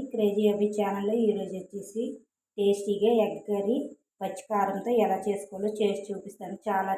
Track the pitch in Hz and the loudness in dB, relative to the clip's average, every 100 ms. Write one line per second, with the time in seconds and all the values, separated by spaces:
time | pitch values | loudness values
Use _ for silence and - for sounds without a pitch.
0 | 269 220 208 202 208 202 208 208 196 196 | -2 0 2 4 4 4 0 0 -2 0
1 | 202 233 214 196 180 185 180 202 - 220 | 0 2 2 0 -2 -8 -10 -12 -10 -6
2 | 254 - _ _ _ - 202 202 - 196 | -6 -6 _ _ _ 0 2 2 0 2
3 | 214 233 190 - - 202 196 269 294 - | 4 4 4 0 -4 -2 0 0 -2 -10
4 | _ - 190 - - 208 196 196 190 240 | _ -8 -8 -8 -4 0 0 -2 0 4
5 | 190 190 208 190 - 190 214 220 208 196 | 4 2 0 -4 -4 -6 -4 0 0 0
6 | - 190 202 - 180 196 214 190 190 | -6 -10 -10 -12 -12 -8 -2 -2 0